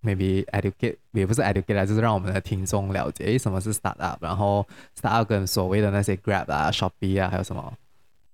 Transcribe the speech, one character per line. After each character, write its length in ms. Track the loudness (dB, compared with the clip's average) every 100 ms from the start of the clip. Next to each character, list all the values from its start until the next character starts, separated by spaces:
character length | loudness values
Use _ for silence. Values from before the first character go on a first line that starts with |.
maybe 420 | 0 0 2 2 0
educate， 500 | -2 -2 -2 -4 -4 _
也 120 | -2 2
不 60 |
是 80 | 2
educate 340 | 2 0 0
啦， 120 | 0 2
就 80 |
是 60 | 2
让 120 | 2
我 40 | 0
们 140 | 0
的 80 | -4
听 240 | -2 -4 0
众 260 | -2 0
了 180 | -2 -4
解， 140 | -4
诶， 140 | 0 0
什 120 | 0
么 100 | -2
是 120 | -2
startup， 440 | -4 -4 -4 -6 -4
然 160 | -4 0
后 300 | 2 2 0 -10 -20 -6
startup 240 | 0 2
跟 220 | 2 0 2
所 220 | 0 2
谓 120 | 2
的 100 | 2
那 120 | 2
些 140 | 0 -2
Grab 360 | 0 -2 0
啊、 180 | 0 0
Shopee 500 | 0 -2 _ -2 0
啊， 60 | 0
还 60 | -2
有 60 |
什 120 | -4
么， 180 | -8 -10 -14 -20 -20 -20 _ -20